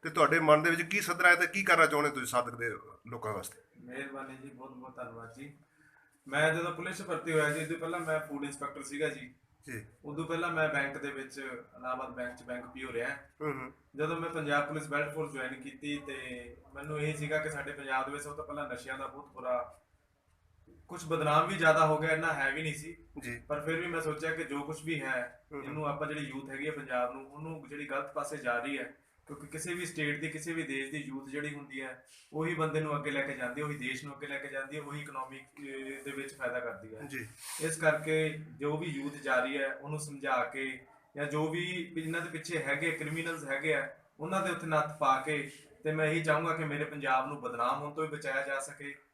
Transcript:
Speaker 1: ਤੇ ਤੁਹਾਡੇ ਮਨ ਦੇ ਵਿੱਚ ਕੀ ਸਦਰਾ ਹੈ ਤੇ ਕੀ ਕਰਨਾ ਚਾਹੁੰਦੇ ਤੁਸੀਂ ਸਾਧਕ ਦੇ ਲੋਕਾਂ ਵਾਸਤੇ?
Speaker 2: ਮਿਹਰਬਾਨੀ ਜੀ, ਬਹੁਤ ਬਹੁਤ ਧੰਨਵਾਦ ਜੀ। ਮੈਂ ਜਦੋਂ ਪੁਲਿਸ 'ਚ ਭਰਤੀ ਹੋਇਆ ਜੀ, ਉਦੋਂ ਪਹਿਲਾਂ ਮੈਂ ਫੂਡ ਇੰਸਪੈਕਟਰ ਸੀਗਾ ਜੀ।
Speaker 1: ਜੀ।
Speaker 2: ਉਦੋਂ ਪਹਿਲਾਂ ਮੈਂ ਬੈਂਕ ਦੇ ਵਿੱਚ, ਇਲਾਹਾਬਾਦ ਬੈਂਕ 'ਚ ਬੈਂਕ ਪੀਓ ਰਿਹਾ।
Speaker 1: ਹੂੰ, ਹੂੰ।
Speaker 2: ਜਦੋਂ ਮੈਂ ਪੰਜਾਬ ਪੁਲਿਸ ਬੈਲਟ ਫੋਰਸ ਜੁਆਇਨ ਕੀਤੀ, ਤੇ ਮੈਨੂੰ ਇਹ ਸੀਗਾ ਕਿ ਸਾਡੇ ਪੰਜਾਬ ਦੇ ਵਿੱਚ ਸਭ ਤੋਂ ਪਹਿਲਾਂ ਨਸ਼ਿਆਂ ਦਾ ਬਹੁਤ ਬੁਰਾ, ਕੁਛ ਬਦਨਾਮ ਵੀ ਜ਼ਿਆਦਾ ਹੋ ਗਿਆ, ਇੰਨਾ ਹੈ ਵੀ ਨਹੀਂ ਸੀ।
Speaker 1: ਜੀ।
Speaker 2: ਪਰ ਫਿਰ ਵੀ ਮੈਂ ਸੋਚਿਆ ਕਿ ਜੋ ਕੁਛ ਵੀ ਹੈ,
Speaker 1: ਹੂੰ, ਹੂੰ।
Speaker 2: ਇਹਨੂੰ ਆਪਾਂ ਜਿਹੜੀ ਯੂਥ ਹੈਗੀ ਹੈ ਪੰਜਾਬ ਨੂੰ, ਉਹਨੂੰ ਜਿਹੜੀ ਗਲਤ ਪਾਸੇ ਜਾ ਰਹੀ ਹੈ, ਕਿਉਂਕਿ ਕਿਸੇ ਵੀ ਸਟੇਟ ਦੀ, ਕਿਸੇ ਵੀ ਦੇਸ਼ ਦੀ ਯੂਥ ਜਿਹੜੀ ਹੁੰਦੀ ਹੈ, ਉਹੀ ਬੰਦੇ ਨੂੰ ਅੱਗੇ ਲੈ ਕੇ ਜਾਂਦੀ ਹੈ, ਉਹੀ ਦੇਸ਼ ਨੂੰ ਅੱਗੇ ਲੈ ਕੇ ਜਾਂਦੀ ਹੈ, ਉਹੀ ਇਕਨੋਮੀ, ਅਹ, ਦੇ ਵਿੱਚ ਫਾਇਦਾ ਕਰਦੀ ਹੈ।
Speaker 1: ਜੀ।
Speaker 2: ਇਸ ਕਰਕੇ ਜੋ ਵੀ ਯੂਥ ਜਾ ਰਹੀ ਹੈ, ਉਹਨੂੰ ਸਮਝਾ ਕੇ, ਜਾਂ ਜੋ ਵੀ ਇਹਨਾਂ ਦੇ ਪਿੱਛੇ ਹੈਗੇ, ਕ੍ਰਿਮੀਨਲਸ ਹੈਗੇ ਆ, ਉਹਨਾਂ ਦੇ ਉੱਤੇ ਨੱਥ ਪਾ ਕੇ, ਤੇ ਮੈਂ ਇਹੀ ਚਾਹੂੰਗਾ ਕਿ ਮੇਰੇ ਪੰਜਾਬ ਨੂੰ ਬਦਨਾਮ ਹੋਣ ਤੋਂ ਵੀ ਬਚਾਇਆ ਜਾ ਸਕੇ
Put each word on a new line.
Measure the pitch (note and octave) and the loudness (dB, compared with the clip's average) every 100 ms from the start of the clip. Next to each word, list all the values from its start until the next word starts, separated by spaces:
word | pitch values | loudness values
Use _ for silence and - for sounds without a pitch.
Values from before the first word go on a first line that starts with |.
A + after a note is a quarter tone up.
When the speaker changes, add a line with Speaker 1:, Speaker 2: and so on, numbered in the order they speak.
Speaker 1:
ਤੇ | F3 | -2
ਤੁਹਾਡੇ | E3 D3 E3 | 6 8 8
ਮਨ | D#3 D3+ | 10 10
ਦੇ | E3 | 10
ਵਿੱਚ | E3 | 4
ਕੀ | E3 G3+ | 2 0
ਸਦਰਾ | F#3 F3 F3+ | 0 6 8
ਹੈ | |
ਤੇ | F3 F3 | 10 6
ਕੀ | G3 | 2
ਕਰਨਾ | F#3+ E3 D#3 | 6 10 10
ਚਾਹੁੰਦੇ | D3 D3+ | 8 4
ਤੁਸੀਂ | C#3+ B2+ | 2 2
ਸਾਧਕ | B2 A#2+ | 2 2
ਦੇ | A#2 A#2 G#2 - - A#2 | -2 -2 -4 -8 -18 -12
ਲੋਕਾਂ | A#2+ G#2+ | -6 -2
ਵਾਸਤੇ? | G2+ - - - - B2 | -4 -6 -14 -20 -20 -12
Speaker 2:
ਮਿਹਰਬਾਨੀ | B2+ C#3 C3+ C3 C3 | -8 -8 -8 -10 -12
ਜੀ, | C#3 | -14
ਬਹੁਤ | B2 C3+ | -14 -14
ਬਹੁਤ | B2 B2+ B2+ | -14 -16 -12
ਧੰਨਵਾਦ | B2+ A#2 A2+ | -12 -10 -14
ਜੀ। | A#2+ C#3+ D3 _ _ - - _ _ - | -14 -16 -16 _ _ -20 -20 _ _ -2
ਮੈਂ | C#3 D#3 | 4 6
ਜਦੋਂ | D#3+ E3+ | 6 0
ਪੁਲਿਸ | E3 F3+ F3+ | -2 -4 -6
'ਚ | |
ਭਰਤੀ | E3+ D#3+ E3 | -4 -4 4
ਹੋਇਆ | D#3 D3 | 6 6
ਜੀ, | D#3+ | 2
ਉਦੋਂ | D3+ E3 | 0 -2
ਪਹਿਲਾਂ | E3 F3 | -2 -2
ਮੈਂ | D#3+ D#3 | 2 0
ਫੂਡ | C#3+ C#3 | 0 -4
ਇੰਸਪੈਕਟਰ | C#3 - C#3 C#3+ | -6 -4 -6 -6
ਸੀਗਾ | C3+ C#3+ D3+ | -8 -2 -2
ਜੀ। | C#3+ B2+ - _ _ - | -2 -12 -18 _ _ -10
Speaker 1:
ਜੀ। | A#2+ G#2+ - | -8 -10 -14
Speaker 2:
ਉਦੋਂ | D3 D3 | -10 -6
ਪਹਿਲਾਂ | D#3+ E3 F3 | -2 0 0
ਮੈਂ | D#3+ D#3 | 2 2
ਬੈਂਕ | C#3 C#3 C#3 | 2 0 -2
ਦੇ | C#3+ | -6
ਵਿੱਚ, | C3+ C3 C#3 C3+ A#2+ - B2 | -6 -10 -8 -8 -10 -12 -12
ਇਲਾਹਾਬਾਦ | B2+ B2+ B2+ | -6 -4 -6
ਬੈਂਕ | B2 A#2+ - | -6 -6 -8
'ਚ | |
ਬੈਂਕ | A#2+ B2 - | -8 -8 -8
ਪੀਓ | C3 C3 | -10 -6
ਰਿਹਾ। | A#2 B2 C3 - _ | -4 -4 -6 -10 _
Speaker 1:
ਹੂੰ, | D3+ | -4
ਹੂੰ। | C3+ B2+ - _ C3+ | -4 -6 -12 _ -2
Speaker 2:
ਜਦੋਂ | D#3 E3 | -2 0
ਮੈਂ | E3 | -2
ਪੰਜਾਬ | D#3+ D3 D3 D3 | -2 2 2 2
ਪੁਲਿਸ | D#3 D3 | -2 -2
ਬੈਲਟ | C#3+ D3 | 0 0
ਫੋਰਸ | D#3+ D3 | -2 -4
ਜੁਆਇਨ | C3+ B2+ C3+ | -4 -6 -6
ਕੀਤੀ, | C3+ C3+ D3 D3 C#3+ | -10 -8 -4 -4 -4
ਤੇ | C3+ B2+ B2 A#2+ - - | -8 -8 -10 -10 -16 -16
ਮੈਨੂੰ | C#3 D3 D3+ | -12 -6 -2
ਇਹ | D3+ | 0
ਸੀਗਾ | D3+ D3 D3+ | 0 0 0
ਕਿ | D3+ | 0
ਸਾਡੇ | C#3 C#3 | -4 -6
ਪੰਜਾਬ | C#3+ C3+ C3+ C3+ | -8 -2 0 0
ਦੇ | |
ਵਿੱਚ | D3 | -4
ਸਭ | D3 D3 | -8 -8
ਤੋਂ | |
ਪਹਿਲਾਂ | D3+ D3 C#3 | -8 -6 -6
ਨਸ਼ਿਆਂ | B2 B2+ C3 | -6 -6 -6
ਦਾ | C3+ | -6
ਬਹੁਤ | C3+ C#3 | -10 -16
ਬੁਰਾ, | - B2 B2 A#2+ - _ _ _ _ _ _ _ _ - - - | -8 0 0 0 -10 _ _ _ _ _ _ _ _ -20 -20 -14
ਕੁਛ | F3 | -10
ਬਦਨਾਮ | D#3+ D#3+ D3+ D3+ - | -2 2 6 6 6
ਵੀ | |
ਜ਼ਿਆਦਾ | F#3+ D#3+ D#3+ D#3 | 6 8 10 8
ਹੋ | D3+ | 6
ਗਿਆ, | D#3+ | 4
ਇੰਨਾ | D#3 E3 | 4 2
ਹੈ | C#3+ C3+ | 2 2
ਵੀ | C#3+ | 2
ਨਹੀਂ | D#3+ | -2
ਸੀ। | D3 D3+ E3+ - C#3+ | -4 -8 -12 -14 -12
Speaker 1:
ਜੀ। | A#2+ A#2+ - | -8 -8 -4
Speaker 2:
ਪਰ | D3 | -2
ਫਿਰ | D3+ E3 | 0 0
ਵੀ | F3 | 0
ਮੈਂ | E3 | -2
ਸੋਚਿਆ | D#3 D3+ D#3+ | -2 -2 -2
ਕਿ | D#3+ | -2
ਜੋ | D#3+ C#3+ | -2 -2
ਕੁਛ | D3 D#3 | -4 -6
ਵੀ | D#3 D#3 | -2 -2
ਹੈ, | C3+ B2+ B2 - _ | 0 -2 -2 -10 _
Speaker 1:
ਹੂੰ, | D3 | -10
ਹੂੰ। | C3+ | -6
Speaker 2:
ਇਹਨੂੰ | D3+ D3+ | -4 -2
ਆਪਾਂ | C#3+ D3+ | -2 -2
ਜਿਹੜੀ | D3+ | -4
ਯੂਥ | C#3 C3+ C3+ | -6 -8 -8
ਹੈਗੀ | C3+ D3+ | -6 -4
ਹੈ | |
ਪੰਜਾਬ | D3+ C3 B2 B2 | -4 -2 0 0
ਨੂੰ, | C3 C3+ | -2 -12
ਉਹਨੂੰ | D3 D#3+ D#3+ C#3 | -12 -10 -10 -10
ਜਿਹੜੀ | D3 D3 | -10 -4
ਗਲਤ | C3+ C3 | -4 -2
ਪਾਸੇ | D3+ D3 D3+ | -4 -4 -4
ਜਾ | B2 A#2+ | 0 0
ਰਹੀ | C3 C#3 | 0 -4
ਹੈ, | B2 - _ _ - | -4 -10 _ _ -14
ਕਿਉਂਕਿ | C#3+ D3+ | -14 -10
ਕਿਸੇ | D#3 E3 | -8 -4
ਵੀ | F3 E3 | -4 -4
ਸਟੇਟ | D#3+ D3 C#3 | -2 -2 0
ਦੀ, | D#3 | -4
ਕਿਸੇ | D#3 D#3+ | -6 -4
ਵੀ | E3 | -4
ਦੇਸ਼ | C#3+ C3+ C3+ | -2 -2 -2
ਦੀ | D3+ | -4
ਯੂਥ | C3 C3+ C3+ | -6 -8 -6
ਜਿਹੜੀ | C#3 D3 | -6 -6
ਹੁੰਦੀ | C#3+ C3+ C3+ | -8 -10 -8
ਹੈ, | C3+ C3 - - - | -8 -10 -18 -20 -10
ਉਹੀ | D3 D#3+ | -2 0
ਬੰਦੇ | D#3+ - D3+ | 2 2 2
ਨੂੰ | D#3 D3 | 0 0
ਅੱਗੇ | D3+ | 0
ਲੈ | C#3 | 0
ਕੇ | C3+ | -2
ਜਾਂਦੀ | C3 B2 C3 | -2 -4 -2
ਹੈ, | D3 | -4
ਉਹੀ | D3 | -2
ਦੇਸ਼ | B2+ C3+ | -4 -4
ਨੂੰ | D3 | -6
ਅੱਗੇ | C#3 D3 | -10 -8
ਲੈ | C#3 | -8
ਕੇ | C#3 | -6
ਜਾਂਦੀ | C#3 C#3 D3+ | -6 -6 -6
ਹੈ, | |
ਉਹੀ | C#3+ D3 | -6 -8
ਇਕਨੋਮੀ, | D3 C3+ C3 C3+ | -8 -8 -8 -10
ਅਹ, | C3 - C#3+ C3+ C3+ C#3 | -16 -14 -10 -8 -8 -8
ਦੇ | C3+ C3+ | -8 -6
ਵਿੱਚ | C#3 - | -8 -4
ਫਾਇਦਾ | B2 B2 | -2 -2
ਕਰਦੀ | A#2+ A2 A2 | -4 -8 -10
ਹੈ। | A2 | -12
Speaker 1:
ਜੀ। | C#3 C3+ A2 - - - | -8 -8 -8 -12 -12 -4
Speaker 2:
ਇਸ | D#3+ D#3+ | -2 4
ਕਰਕੇ | D#3+ D3+ D3+ D#3 D#3 D#3 - A#2 | 4 4 4 4 4 0 -10 -4
ਜੋ | C#3+ D#3 | -2 0
ਵੀ | E3+ | -2
ਯੂਥ | C#3 C#3+ | -2 -4
ਜਾ | C#3+ C#3 B2+ | -4 2 2
ਰਹੀ | C3+ C#3 | 2 0
ਹੈ, | C3+ | -2
ਉਹਨੂੰ | C3+ C#3 D3+ | -2 -6 -6
ਸਮਝਾ | D3 C#3 C3+ B2+ | -6 -6 0 2
ਕੇ, | A#2+ C3+ C3+ C3 - - _ C#3+ | 2 -2 -4 -6 -14 -20 _ -4
ਜਾਂ | D3 | -2
ਜੋ | D3+ D#3 | 2 2
ਵੀ | E3+ F3+ F3+ E3 D#3+ | 0 -2 -2 -4 -4
ਇਹਨਾਂ | D#3+ E3 | -2 -2
ਦੇ | E3 | -2
ਪਿੱਛੇ | D#3+ D#3 E3+ | -6 -4 -2
ਹੈਗੇ, | C3+ C#3+ E3 | 0 0 0
ਕ੍ਰਿਮੀਨਲਸ | D#3+ D3+ D#3+ E3 D#3+ | 0 -2 -2 -2 -4
ਹੈਗੇ | C#3+ C3+ D#3 | -4 -2 2
ਆ, | D3 - - _ _ | 0 0 -8 _ _
ਉਹਨਾਂ | D#3+ F#3+ | -2 0
ਦੇ | F#3+ | 0
ਉੱਤੇ | E3 D#3+ | -2 2
ਨੱਥ | D#3 D3 - | 2 2 2
ਪਾ | C#3 D3 | 4 4
ਕੇ, | D3 D3+ C#3 - - - | 4 0 -2 -10 -20 -4
ਤੇ | D#3 | 0
ਮੈਂ | D#3 D#3 | 4 4
ਇਹੀ | E3 | 4
ਚਾਹੂੰਗਾ | D#3 D3+ E3 | 4 4 4
ਕਿ | E3 | 0
ਮੇਰੇ | D#3 D3 | 0 0
ਪੰਜਾਬ | D3+ D3 C3+ C3 C3 | -2 -2 4 4 4
ਨੂੰ | D3 | -4
ਬਦਨਾਮ | B2 A#2+ B2 C#3 | -6 0 2 2
ਹੋਣ | D3 | -2
ਤੋਂ | D3+ D#3 | -2 -2
ਵੀ | D3 | -2
ਬਚਾਇਆ | C#3 C3+ C3+ | -2 -2 0
ਜਾ | C#3 | -2
ਸਕੇ | C#3 C#3 C#3+ C#3 _ | -4 -8 -10 -12 _